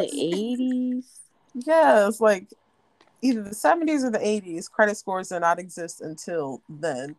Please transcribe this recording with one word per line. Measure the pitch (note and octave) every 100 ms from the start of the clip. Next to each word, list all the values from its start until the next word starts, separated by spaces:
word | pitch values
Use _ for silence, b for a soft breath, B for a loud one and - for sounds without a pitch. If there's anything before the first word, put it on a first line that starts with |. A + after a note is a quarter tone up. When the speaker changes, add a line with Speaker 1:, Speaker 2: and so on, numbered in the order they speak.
Speaker 1:
digress. | F3+
Speaker 2:
eighties? | C#3 D#3+ F#3 A3 B3 B3+ B3+ B3+ B3 - - _ _ _
Speaker 1:
Yes, | B3 D4 D#4+ D4 A3+ G3+ A3
like, | A3 G3 G3+ _ _ _ _ _ _ _
either | B3+ A3+
the | G3+
seventies | G#3+ D4 E4+ D#4 D4+
or | B3+
the | G#3+
eighties, | G#3 G#3+ F#3 E3 -
credit | - G#3 G#3+
scores | - F#3 F#3
did | F3+
not | E3+ E3+
exist | F3+ F3 E3 -
until | D#3 D#3 - E3+ C#3 C3 -
then. | D3+ D#3+ B2+ C#3